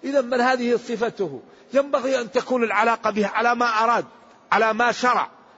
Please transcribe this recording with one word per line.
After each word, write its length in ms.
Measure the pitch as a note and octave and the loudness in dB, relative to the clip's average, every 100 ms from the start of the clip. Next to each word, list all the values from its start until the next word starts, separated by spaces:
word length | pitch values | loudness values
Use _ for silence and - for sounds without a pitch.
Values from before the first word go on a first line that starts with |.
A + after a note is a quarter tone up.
إذا 180 | B3+ C#4 | 0 -2
من 200 | A#3+ B3 | 0 0
هذه 340 | B3 C4 A#3+ A#3+ | 0 0 0 -2
صفته 640 | A#3+ A#3 A#3 - F3+ C3+ - - - | -2 -4 -4 -4 -6 -6 -16 -20 -4
ينبغي 480 | C4 C#4 C#4+ B3 C4 | -2 0 -2 0 -2
أن 100 | A#3+ | -2
تكون 320 | B3 - B3+ | -4 -2 0
العلاقة 460 | A3+ G3+ A3+ A3+ A3 | 0 2 2 0 -2
به 180 | G#3 G3+ | 0 -2
على 280 | G#3+ A#3 A#3+ | 2 0 2
ما 100 | A#3+ | 0
أراد، 400 | A3 A#3 A3+ D3+ - - - _ | 2 2 0 -2 -12 -20 -20 _
على 220 | F#3 A3 | 0 2
ما 180 | A3 A#3+ | 2 0
شرع، 380 | A3 B3 A3+ B2+ - - | 2 0 0 -2 -8 -20